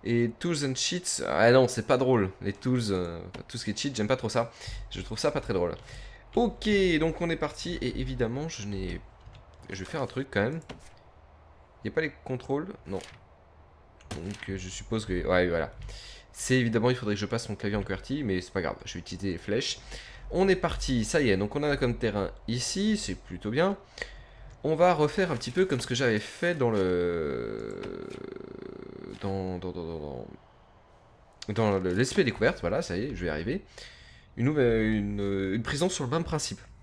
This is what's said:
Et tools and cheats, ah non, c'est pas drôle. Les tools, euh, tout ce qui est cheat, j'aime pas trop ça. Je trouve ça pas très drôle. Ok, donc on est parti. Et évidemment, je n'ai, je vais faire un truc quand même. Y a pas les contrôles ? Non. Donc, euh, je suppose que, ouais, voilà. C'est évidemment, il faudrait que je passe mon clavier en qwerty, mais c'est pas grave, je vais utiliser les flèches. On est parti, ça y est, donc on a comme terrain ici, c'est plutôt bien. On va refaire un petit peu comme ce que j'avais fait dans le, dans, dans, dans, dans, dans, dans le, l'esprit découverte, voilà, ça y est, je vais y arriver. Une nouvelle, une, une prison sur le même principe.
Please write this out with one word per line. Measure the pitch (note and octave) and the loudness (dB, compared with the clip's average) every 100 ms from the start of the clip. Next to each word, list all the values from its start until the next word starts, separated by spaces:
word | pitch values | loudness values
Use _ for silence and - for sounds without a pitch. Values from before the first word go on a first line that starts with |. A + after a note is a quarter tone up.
| - | 2
Et | A#2 A#2 A#2 | 2 2 0
tools | F3 D#3 C#3 | -2 0 0
and | C3 | 0
cheats, | - F3+ F3+ - G1+ | 0 0 -2 -2 0
ah | D2 A2+ | 6 10
non, | C3 B2 | 10 8
c'est | - G#2 | 2 2
pas | B2 | 4
drôle. | C3 B2 F#2 - | 6 4 4 0
Les | F#2+ | -6
tools, | G2 B2+ B2+ A2 | -2 0 0 2
euh, | F#2 F2 E2+ F2+ - - | 0 -2 -6 -10 -14 -12
tout | A#2+ | -8
ce | |
qui | - | -6
est | - | -4
cheat, | - A2+ | -4 -2
j'aime | G#2 | 0
pas | C3 | 2
trop | A2 | 2
ça. | A#2 A#2 - - - - | 0 -2 -6 -12 -10 -8
Je | - | -10
trouve | - - | -8 0
ça | - | 0
pas | C#3+ | 0
très | - | 0
drôle. | F#2+ F2 D#2+ - - - - - - | 0 0 -2 -12 -16 -16 -18 -2 2
Ok, | A#3 - G#3+ G3+ F#3 D#3+ | 2 2 2 4 6 4
donc | E3 D#3+ | 2 0
on | E3+ | -2
est | D#3+ | 0
parti. | D3 - E3 F3 | -2 -4 -8 -4
Et | B2 - | -4 -2
évidemment, | C3 B2+ A2+ B2+ D#3+ | -4 0 0 0 -6
je | - G#2 | -8 -6
n'ai, | G2 F#2 F2 - - - - - - - | -4 -4 -6 -12 -20 -20 -20 -20 -20 -12
je | F#2+ | -10
vais | F#2 | -6
faire | D#3 | -4
un | B2+ | -4
truc | B2+ C#3 | -4 -2
quand | G#2 | 0
même. | A2 D#3+ - - - - - - - - - - - - G#2+ | 0 -2 -10 -16 -16 -20 -20 -20 -20 -20 -20 -20 -20 -10 -4
Y | |
a | |
pas | D#3 | -2
les | D#3 - - | -2 -6 -8
contrôles ? | B2+ - C#3+ F3+ G#3 - | -6 -2 -2 -2 -12 -8
Non. | F#2+ - - - - - - - - - - - | -8 -8 -20 -20 -20 -20 -20 -20 -20 -20 -20 -12
Donc, | - F2 G2+ - | -8 -8 -8 -8
euh, | F#2+ | -8
je | F#2 | -8
suppose | - - A2+ G#2+ | -12 -4 -4 -2
que, | F2+ - | -2 2
ouais, | F2+ F2+ | 4 4
voilà. | E2+ D2+ - - - - - - | 2 -2 -6 -12 -12 -16 -20 -18
C'est | - - C3 | -8 2 4
évidemment, | A#2 A2 A#2+ | 4 4 2
il | B2 | 2
faudrait | A2 G2+ | 0 -2
que | |
je | G2+ | -2
passe | A2+ - | -4 -4
mon | G2+ | -4
clavier | G#2 G#2 | -2 -2
en | |
qwerty, | G2 F#2+ - C#3 A#2+ | -2 -6 -4 -4 0
mais | F#2 | -2
c'est | - | -2
pas | G2 | -4
grave, | D#2 - | -2 -6
je | - F2+ | -10 -10
vais | |
utiliser | - F#2 G2 | -10 -4 -4
les | E2 | -4
flèches. | - G#2+ - - - - - - - | -2 -2 -2 -6 -10 -14 -14 -16 -4
On | F3 G3 | 2 4
est | F3+ | 4
parti, | E3+ - - B2 G#2+ | 2 -2 0 0 2
ça | E3 | 4
y | C3 | 4
est, | F#2+ | 4
donc | G#2 D3 | 2 0
on | |
a | D3 C#3+ | 0 2
comme | B2+ A2+ | 2 2
terrain | A2+ G2+ F#2 - - | 0 0 -2 -4 -4
ici, | B2 - F#3+ G#3 G#3 | -4 -2 0 2 0
c'est | - F2+ | -2 -8
plutôt | - F2+ G#2 | -8 -8 -2
bien. | B2+ F#3 G3 - - - - - - - - D3 | 2 2 0 -10 -12 -12 -12 -20 -20 -20 -4 0
On | D#3 | 6
va | F3+ | 6
refaire | D#3+ D3 - F3 | 6 4 4 0
un | B2+ | 0
petit | - | -2
peu | C#3+ F#3 | 2 2
comme | B2+ | 2
ce | - | 0
que | A#2+ | 2
j'avais | B2+ G#2+ | 4 2
fait | - - F3 E3 | 0 -2 0 2
dans | A#2+ | 2
le, | G#2+ F#2 F2+ F2 E2+ D2+ B1 A1+ A1 A1 G1+ G1+ G1+ G1+ - - - - - - - - - - - | 4 4 4 2 0 0 -2 -4 -6 -6 -8 -8 -8 -8 -10 -10 -12 -12 -12 -12 -12 -12 -12 -12 -6
dans, | G2 G2 F#2 F2+ | -4 -2 -2 -4
dans, | F2+ | -6
dans, | F2 | -6
dans, | E2 E2 D2 B1+ G1+ G1+ - - - - - - - - - - - | -6 -6 -8 -8 -10 -16 -20 -20 -20 -20 -20 -20 -20 -20 -20 -14 -4
dans, | |
dans | G#2+ A2 G2 | 2 4 4
le, | F#2 | 2
l'esprit | F#2 C3 - | 2 2 4
découverte, | C#3+ G2 A#2 - | 2 4 2 2
voilà, | E2+ A#2+ | -2 -2
ça | E3+ F2+ | -2 -4
y | |
est, | C3+ | -4
je | F#2+ | -4
vais | E2+ | -2
y | |
arriver. | D2+ F2+ F3+ - - - - - - - - | -2 -2 -4 -6 -20 -20 -20 -20 -20 -14 0
Une | A#2+ | 2
nouvelle, | D3+ A#2+ A2+ | 4 4 6
une, | A2 A2 G2+ G#2 G2+ G2 F#2+ | 4 2 0 0 0 0 0
une | G#2 | 0
prison | A2+ C#3+ F3+ | -2 0 0
sur | - B2+ | 0 -2
le | |
même | E3 | -2
principe. | D#3+ D3+ - F#3+ - - | 0 -2 -2 -8 -14 -20